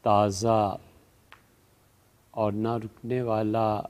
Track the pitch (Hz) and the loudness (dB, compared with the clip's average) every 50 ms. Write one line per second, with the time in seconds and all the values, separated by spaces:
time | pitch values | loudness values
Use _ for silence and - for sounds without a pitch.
0 | - 117 104 101 104 104 95 92 110 117 113 110 104 98 95 92 - - _ - | 4 4 4 4 4 2 0 -2 0 2 2 2 2 0 -4 -8 -14 -20 _ -20
1 | _ _ _ _ _ _ - _ _ _ _ _ _ _ _ _ _ _ _ _ | _ _ _ _ _ _ -20 _ _ _ _ _ _ _ _ _ _ _ _ _
2 | _ _ _ _ _ _ - 117 110 104 101 107 110 113 117 117 110 104 - - | _ _ _ _ _ _ -4 -2 -2 0 0 -2 -2 -2 -2 -4 -6 -10 -14 -12
3 | - 117 123 127 123 117 110 110 110 107 107 113 110 110 107 104 - - | -6 -4 -4 -4 -2 -2 -2 0 0 0 0 0 0 0 0 -2 -6 -10